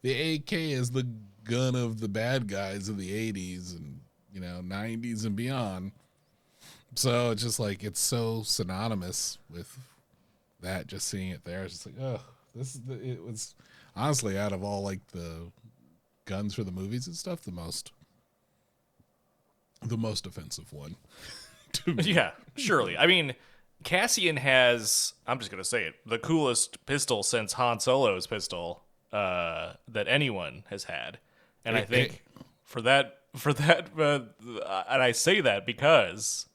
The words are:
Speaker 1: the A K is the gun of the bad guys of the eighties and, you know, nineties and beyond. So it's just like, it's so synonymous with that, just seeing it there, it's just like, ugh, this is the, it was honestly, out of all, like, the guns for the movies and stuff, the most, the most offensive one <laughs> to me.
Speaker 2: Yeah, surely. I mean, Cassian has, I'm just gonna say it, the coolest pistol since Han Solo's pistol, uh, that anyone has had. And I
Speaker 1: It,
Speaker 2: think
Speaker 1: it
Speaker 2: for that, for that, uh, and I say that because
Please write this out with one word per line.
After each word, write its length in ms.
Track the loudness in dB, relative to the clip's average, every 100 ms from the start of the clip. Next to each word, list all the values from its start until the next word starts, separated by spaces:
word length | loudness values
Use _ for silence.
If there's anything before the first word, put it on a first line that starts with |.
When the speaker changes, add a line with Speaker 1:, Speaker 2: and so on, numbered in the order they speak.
Speaker 1:
the 120 | 0
A 260 | 0 0 -2
K 320 | -2 -2 0
is 180 | 0 0
the 140 | 0 -2 -6 -14 -18
gun 320 | -2 2 2 2
of 240 | 0 -2
the 80 | -2
bad 400 | 0 2 0 0
guys 420 | -4 -4 -6 -6
of 80 | -6
the 160 | -4
eighties 600 | -2 -2 -4 -6 -8 -10
and, 260 | -12 -12 -16 -18 _ _
you 60 | -12
know, 220 | -10 -8
nineties 640 | -6 -6 -4 -6 -4 -4 -2
and 100 | -2
beyond. 560 | -2 -2 -2 -4 -8 -10 _ _ _ _ _ _ -20 -20 _ -2
So 340 | 2 2 2
it's 120 | 0
just 160 | -2 -2
like, 240 | -2 -2
it's 160 | -6 -2
so 420 | 0 0 0 -2
synonymous 920 | -2 -2 -2 -2 -2 -2 -4 -4 -6 -8 _
with 260 | -14 -14 -18 -20 _ _ _ _ _ _ _
that, 260 | -6 -6 -6
just 200 | -8 -6
seeing 220 | -4 -6
it 140 | -8
there, 200 | -8 -8 -8
it's 80 |
just 120 | -10 -16
like, 100 | -8
ugh, 200 | -6 -6 -8 -20 _ -12
this 180 | -10 -10
is 60 |
the, 120 | -10 -8
it 240 | -8 -8
was 300 | -10 -10 -12 -14 -20 -20 -18 -4
honestly, 440 | 0 2 0 0
out 140 | 0
of 100 | -2
all, 180 | -4 -4
like, 240 | -4 -6 _
the 440 | -12 -10 -10 -14 -18 -20 _ _ _ _ _
guns 320 | -6 -4 -4 -4
for 80 |
the 80 | -6
movies 340 | -4 -4 -6 -6
and 100 | -10
stuff, 260 | -8 -8
the 80 | -8
most, 400 | -10 -8 -10 -12 _ _ _ _ _ _ _ _ _ _ _ _ _ _ _ _ _ _ _
the 140 | -4 -2
most 280 | -2 -4 -8
offensive 460 | -14 -12 -12 -12
one 220 | -14 -14 -16 _ -20 -18 -16
<laughs> 360 | -18 -20 _
to 200 | -4 -2
me. 100 | 0 4
Speaker 2:
Yeah, 260 | 4 4 -2 -16 -6
surely. 420 | 2 4 4 4
I 100 | 6
mean, 280 | 6 2 -4 -14 -20 _ _
Cassian 540 | 0 2 2 2 2 2
has, 760 | 6 8 8 6 2 2 0 -4 -4
I'm 100 | -4
just 140 | -4
gonna 120 | -6
say 200 | -2 -2
it, 120 | -2 -8 -4
the 100 | -4
coolest 680 | 2 4 4 4 0 -4 -4
pistol 360 | -2 2 0
since 300 | 2 0 0
Han 260 | 0 2 2
Solo's 460 | 4 6 6 4 -2
pistol, 580 | -6 -4 -6 -6 -8 _ _ _
uh, 600 | -2 0 0 -2 -4 -8 -10 -8
that 200 | -4 2
anyone 560 | 2 2 -2 -6 -10 -12
has 160 | -10 -8
had. 340 | -8 -8 -12 _ _ _ _
And 120 | -2 -2
I 40 |
Speaker 1:
It, 80 | 2
Speaker 2:
think 220 | 2 2
Speaker 1:
it 80 | -4 _ -20 -20 _
Speaker 2:
for 180 | _ -2
that, 380 | 6 6 4 -6 _ -4
for 180 | 0
that, 360 | 2 6 6 4 2
uh, 840 | 2 2 -2 -16 -12 -8 -4 -4 0
and 120 | 4
I 80 | 4
say 300 | 6 4 6
that 240 | 6 4 0
because 840 | 2 8 8 6 0 -4 -6 -8